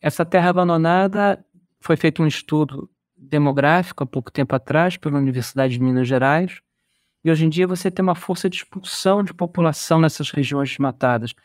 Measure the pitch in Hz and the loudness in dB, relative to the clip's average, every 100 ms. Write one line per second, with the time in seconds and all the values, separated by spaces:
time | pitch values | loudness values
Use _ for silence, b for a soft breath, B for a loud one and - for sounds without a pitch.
0 | 151 - 170 185 175 180 175 165 165 180 | -6 -2 0 2 2 2 2 2 2 2
1 | 196 202 202 - - _ _ _ - 160 | 2 2 0 0 -6 _ _ _ -2 2
2 | 165 151 160 - - 156 147 135 - _ | 2 2 0 -2 -4 -2 -2 -4 -16 _
3 | _ _ 135 147 147 139 143 175 180 - | _ _ -4 0 2 2 2 2 0 -6
4 | 135 - 120 - 131 135 - 151 175 180 | -6 -6 -8 -4 -2 -2 0 0 0 -2
5 | 156 143 135 127 117 135 135 123 127 127 | -4 -2 0 -2 -6 -2 -2 0 0 0
6 | 123 131 131 151 180 - _ _ _ _ | 0 2 2 2 0 -8 _ _ _ _
7 | _ _ 160 160 160 156 180 180 196 185 | _ _ 0 2 2 2 0 0 -4 0
8 | 190 170 - 180 190 180 - 190 185 - | 0 0 -4 -4 -4 -6 -12 -16 -12 -4
9 | - 302 190 - 170 180 165 147 - 165 | 0 2 0 -4 -6 0 0 0 0 2
10 | 160 - 143 - 131 143 139 - 139 123 | 2 0 -6 -2 -2 -2 -4 -2 -4 0
11 | 127 120 117 - | 0 0 -2 -12